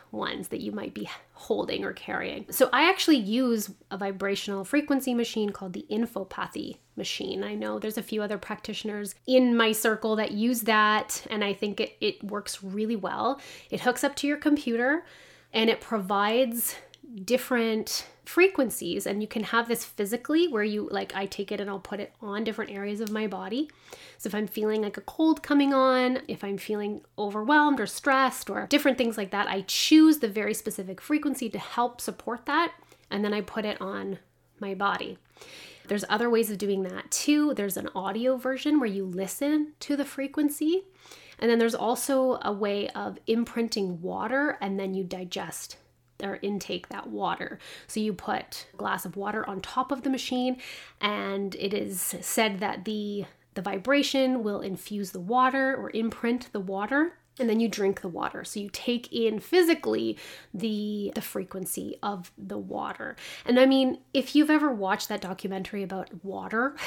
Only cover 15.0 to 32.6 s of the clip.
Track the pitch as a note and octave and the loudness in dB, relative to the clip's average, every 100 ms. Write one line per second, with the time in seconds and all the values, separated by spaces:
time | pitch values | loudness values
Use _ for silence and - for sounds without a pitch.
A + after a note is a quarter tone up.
15 | - - - - _ A3+ A3+ - - A3+ | -2 -20 -20 -20 _ 2 4 2 0 -4
16 | F#3 G3+ G#3 A#3 C4 A#3 - - - - | 0 2 4 4 2 0 -4 -6 -14 -20
17 | D4 A3 F#3 B3 - B3 A3+ A3 - - | -16 -12 0 0 2 2 2 0 -2 -6
18 | - - - - F#4+ F#4+ B3 - F3 G3 | -8 -16 -4 4 6 6 0 0 -4 -4
19 | - G3+ G#3+ A3+ G3+ A#3 A#3 A#3 - - | -2 -4 -4 -4 0 0 0 -2 -4 -4
20 | G3+ A#3+ - D#4 F4 A#3 G#3+ G#3 G#3 G3 | -4 -4 0 2 2 2 0 -2 -4 -4
21 | F#3+ F#3+ G3 - G3 G#3 G3+ G3 - G3+ | -4 -4 -6 -6 -6 -4 -4 -6 -8 -8
22 | G#3 - G#3+ G3+ A3 A3 G#3+ G3+ G3+ G#3 | -8 -12 -8 -4 -4 -4 -6 -6 -6 -4
23 | A3+ G#3+ G#3+ F#3 F#3+ A#3 D4+ - - - | -4 -2 -4 -4 -6 -4 -6 -8 -20 -20
24 | - - G#3+ G3+ G#3+ - G#3+ G#3+ G#3 G3 | -20 -10 -6 -4 -4 -2 0 0 -2 -4
25 | - - D#4+ D#4 - C#4+ C#4 C#4 C4 B3+ | -10 2 4 4 4 4 6 6 6 6
26 | B3+ B3+ - - G3+ G3 - G#3 G#3 G#3 | 4 0 -4 -8 -4 -6 -4 -4 -2 -6
27 | - - G#3 G#3 G#3+ D4+ D4 C4+ G3+ - | -10 -4 -4 -2 4 6 6 4 0 -2
28 | - C4 C4 - - G3+ G3+ C#4+ C#4+ B3+ | 2 4 4 2 -4 -4 4 4 6 4
29 | A#3 A3 F#3+ G3+ G#3 G3 F#3+ - - D#4 | 2 0 -4 -2 0 -2 -2 0 8 10
30 | D#4 D4+ A3+ G3+ G#3 A3 - G3+ F#3 F#3 | 10 8 2 0 -2 -2 -4 -6 -8 -8
31 | - D4+ D4 B3+ A3+ G3+ - - B3 B3 | -2 0 0 -2 -4 -6 -6 -2 -2 -2
32 | - F3+ - A#3+ - D4 | -8 -8 -8 -8 -2 0